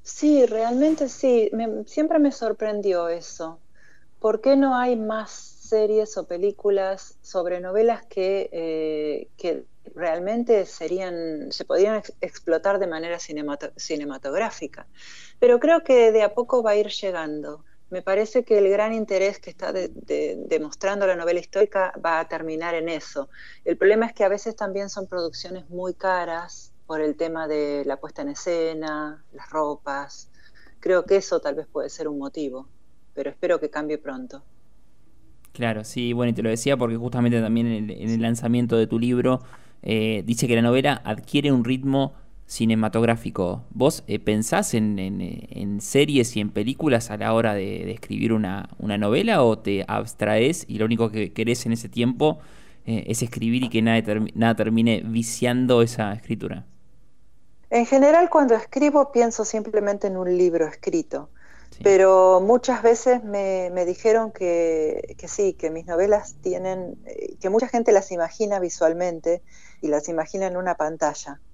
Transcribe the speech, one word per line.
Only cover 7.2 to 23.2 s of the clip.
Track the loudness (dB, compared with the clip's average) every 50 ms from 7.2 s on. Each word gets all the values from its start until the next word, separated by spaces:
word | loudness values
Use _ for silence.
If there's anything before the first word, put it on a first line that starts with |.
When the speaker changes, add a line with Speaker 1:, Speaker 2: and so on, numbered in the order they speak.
Speaker 1:
sobre | -20 -6 -4 -4 -2 -2 -4 -6
novelas | -6 -2 0 2 2 2 2 -2 -8
que, | -10 -4 -2 0 0 0 -2 -4 -6
eh, | -8 -8 -6 -4 -4 -4 -4 -4 -4 -4 -4 -4 -6 -6 -8 -12 -16
que | -8 -4 -4 -4 -4 -8 -16 -20 -20 -20 -20 -12
realmente | -6 -4 -4 -4 -2 -4 -4 -2 -2 2 4 4 2 2
serían, | -2 -8 -10 -6 -4 -4 -4 -4 -6 -6 -6 -6 -6 -8 -8 -10 -10
se | -10 -12 -6
podrían | -2 2 2 2 2 2
ex-, | -4 -6 -10 -10 -10
explotar | -10 -10 -10 -10 -2 -2 -2 0 2 0 0 0
de | -2
manera | -4 -4 -6 -6 -6 -8 -8
cinemato-, | -8 -10 -8 -8 -6 -6 -8 -8 -10 -14 -12
cinematográfica? | -14 -8 -8 -6 -6 -6 -10 -12 -10 -10 -6 -4 -4 -4 -4 -6 -10 -14 -14 -14 -18 -20 -20 -20 -20 -20 -20 -20 -20 -20 -20 0 4
Pero | 6 6 6 6
creo | 6 4 4 4 4
que | 6 6 8 8 8
de | 6 6 4
a | 4 2
poco | -2 -2 0 0 2 2
va | 4
a | 2
ir | 2 2 0
llegando. | -4 -6 -6 -6 -4 -4 -6 -6 -8 -8 -10 -12 -14 -14 -18 -20 -20 -20 -16 -12
Me | -12 -8
parece | -2 0 0 0 0 2 0 -2 2
que | 4 4
el | 4 4 4
gran | 4 2 0 0 -2
interés | -4 -4 -2 0 0 0 0 -2 -6
que | -16 -18
está | -14 -8 -8 -6
de, | -4 -4 -6 -6 -10
de, | -16 -6 -4 -4 -2 -2 -4 -6 -8 -4
demostrando | -2 -2 -2 -2 -6 -10 -4 -4 -2 0 0 0
la | 0 0
novela | 0 0 -2 -2 -2
histórica | -4 -4 2 2 2 2 4 0 0 0 -2 -4 -2
va | 0 0 0
a | -2
terminar | -4 -6 -8 -6 -6 -6 -6 -4 -4 -4
en | -4 -4 -4
eso. | -6 -6 -8 -10 -10 -10